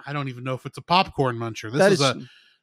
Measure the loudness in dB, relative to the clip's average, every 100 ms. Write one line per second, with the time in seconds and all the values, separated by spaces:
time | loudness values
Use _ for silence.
0 | -6 -6 -6 -8 -8 -8 -8 -12 0 2
1 | 2 0 0 0 -4 -8 -4 2 4 6
2 | 2 0 -6 -20 _ _